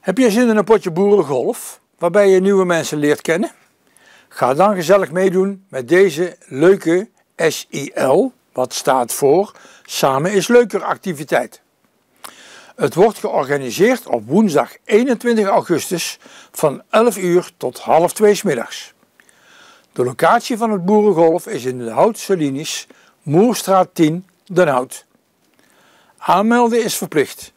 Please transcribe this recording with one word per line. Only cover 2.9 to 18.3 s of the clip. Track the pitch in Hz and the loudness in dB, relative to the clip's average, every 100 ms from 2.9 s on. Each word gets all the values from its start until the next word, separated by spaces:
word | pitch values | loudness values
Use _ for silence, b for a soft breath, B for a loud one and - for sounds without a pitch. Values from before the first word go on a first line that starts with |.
| 156 | -2
leert | 147 147 | 0 0
kennen? | - 165 330 _ _ _ _ b b b b | -2 -2 -4 _ _ _ _ b b b b
Ga | - 123 | -4 -2
dan | 139 196 | 2 2
gezellig | 196 156 196 170 | 2 2 2 2
meedoen | 165 185 180 190 196 _ | -2 0 0 -2 -6 _
met | 135 123 | -12 0
deze | 170 196 147 175 - _ | 4 4 0 -6 -8 _
leuke | 131 170 196 165 175 220 _ _ - | 0 2 2 2 -2 -2 _ _ -4
S | 165 139 - | -2 -2 -10
I | 151 139 | -10 -8
L, | - 135 151 262 _ _ | -4 0 2 0 _ _
wat | - 127 | -6 -6
staat | - - 131 120 | -4 -2 0 -2
voor | - 139 160 190 B B B | 0 2 2 0 B B B
Samen | B - 147 135 165 | B -2 0 0 0
is | 202 180 | -2 2
Leuker | 240 240 202 | 2 2 -2
activiteit. | 202 - 196 143 151 151 120 - _ _ _ _ _ _ B B B B B - | -6 -6 -6 -8 -4 -4 -4 -14 _ _ _ _ _ _ B B B B B -6
Het | 143 | -4
wordt | 156 214 196 | 2 2 2
georganiseerd | 214 180 131 143 131 120 208 254 - | -4 -4 -2 -4 -4 0 0 0 -4
op | 120 107 | -6 0
woensdag | 170 220 143 120 - | 0 2 0 -2 -8
eenentwintig | - 214 262 233 240 233 196 | 0 0 2 -2 0 0 2
augustus | 196 143 165 - 175 - - B B B | 0 0 -2 -2 -8 -8 -12 B B B
van | - 156 131 _ | -4 -4 -4 _
elf | 214 233 208 | 0 0 0
uur | 180 170 - _ | 0 0 -2 _
tot | 127 - | -10 -10
half | - 147 175 | 0 2 2
twee | - 208 | 2 2